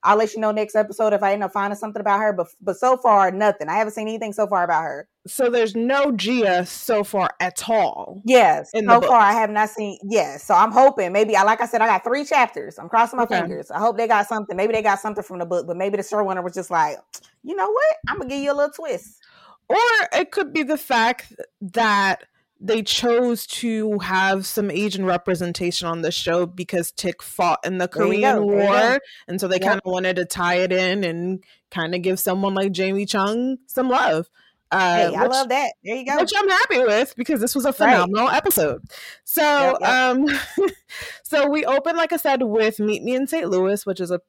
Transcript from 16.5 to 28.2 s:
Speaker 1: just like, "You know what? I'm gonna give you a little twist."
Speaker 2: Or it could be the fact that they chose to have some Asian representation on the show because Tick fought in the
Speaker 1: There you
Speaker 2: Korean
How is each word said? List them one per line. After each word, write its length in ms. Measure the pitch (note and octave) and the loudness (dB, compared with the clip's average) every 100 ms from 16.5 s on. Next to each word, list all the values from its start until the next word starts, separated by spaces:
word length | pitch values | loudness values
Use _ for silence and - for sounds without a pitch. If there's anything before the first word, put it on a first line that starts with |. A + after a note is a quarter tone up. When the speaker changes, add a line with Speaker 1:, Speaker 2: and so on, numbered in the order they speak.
Speaker 1:
just 160 | F3+ F3 | -8 -4
like, 280 | F3 D#3 D3 _ - _ _ | 0 0 -2 _ -20 _ _
"You 140 | B3+ F#4+ | -10 -4
know 120 | F#4+ | -2
what? 280 | A4+ D#5 D#5+ - | 0 0 -2 -6
I'm 120 | - | -8
gonna 100 | C4 | -6
give 120 | C#4 | -4
you 100 | C#4 | -2
a 20 | |
little 160 | C#4+ C#4+ | -2 -2
twist." 460 | D4 D#4+ A3+ - _ _ _ - _ _ | -4 -8 -8 -10 _ _ _ -20 _ _
Speaker 2:
Or 80 | F#4+ A#4+ A4+ F#4 | 0 2 2 0
it 180 | - F#4 | -2 -2
could 220 | - D#4+ | -4 -4
be 100 | D#4 | -4
the 160 | C#4 D4+ | -2 -4
fact 540 | - B3 A3+ A#3+ - - - _ | -2 0 0 -2 -10 -18 -20 _
that 640 | G3 A#3 A3 G3+ G3 F3+ - _ _ _ | -6 0 2 2 2 -2 -8 _ _ _
they 240 | F#3+ A3 | -2 -2
chose 640 | G#3 - A#3+ A#3 B3 A#3+ - | 0 -2 2 2 2 -2 -6
to 520 | - A#3+ A3 G#3+ G#3 | -6 -4 -2 -2 -4
have 480 | F3+ F#3+ F#3+ G3 F#3+ | -2 0 2 0 -2
some 240 | - G#3 | -4 -2
Asian 340 | E3 G#3 F#3+ | -2 -2 -2
representation 840 | F#3 F3+ - F3+ F3 F3 F3 - E3+ | -2 0 0 -2 -2 -4 -4 -4 -4
on 140 | E3 | -4
the 100 | D#3+ | -4
show 360 | F3 - E3+ F3 | -4 -2 0 -2
because 440 | F3+ F3 F3+ E3+ | -6 -6 -4 -6
Tick 320 | - F#3+ - | -6 -8 -8
fought 360 | - - F3 - - | -14 -2 0 0 -2
in 100 | F#3 | -4
the 100 | F3+ | -4
Speaker 1:
There 140 | - G#3 | -2 0
you 120 | |
Speaker 2:
Korean 40 | G#3 | 2